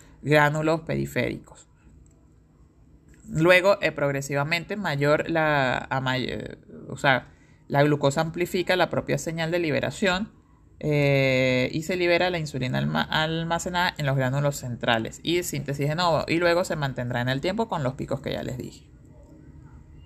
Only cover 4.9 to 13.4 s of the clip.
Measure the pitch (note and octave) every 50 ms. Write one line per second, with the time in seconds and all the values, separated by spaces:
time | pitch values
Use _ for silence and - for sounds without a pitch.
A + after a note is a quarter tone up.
4.9 | D3 C#3 C#3+ D3 D3 D#3 C#3+ - E3+ D#3+ D#3 D#3 D3+ C#3+ C3+ B2+ - - - -
5.9 | - C3+ C3+ C3 B2+ B2+ B2+ - - - - - - - - - - - - -
6.9 | - - - C#3+ C3 B2 - - - _ - _ - _ _ _ - C#3+ C#3+ D3+
7.9 | D3 C#3+ C#3+ C#3 C#3 D#3+ D#3+ E3 D#3+ F3 F3 F3+ - F#3+ F3 - F#3 F3+ E3+ D#3+
8.9 | - B2+ - - C#3 C#3+ - E3+ D#3+ E3 E3 D#3+ E3+ F3 E3+ D#3 C3+ B2 - -
9.9 | C#3 - A3 F#3+ F3+ F#3 A3+ - - - - _ - _ - - - - - D3+
10.9 | D3+ D3 C#3+ C#3+ C#3 C3+ C3+ C3+ C3 B2+ C3 C3 B2+ B2+ B2+ - - D#3 D#3 -
11.9 | F3+ F3+ F3 F3 F3 E3+ F3+ F3+ F3+ E3+ D#3 D3 - C3 C3 B2+ C3 C#3 C#3 D3
12.9 | D#3 D#3 D3 D3 - D3+ D#3 D#3+ E3 E3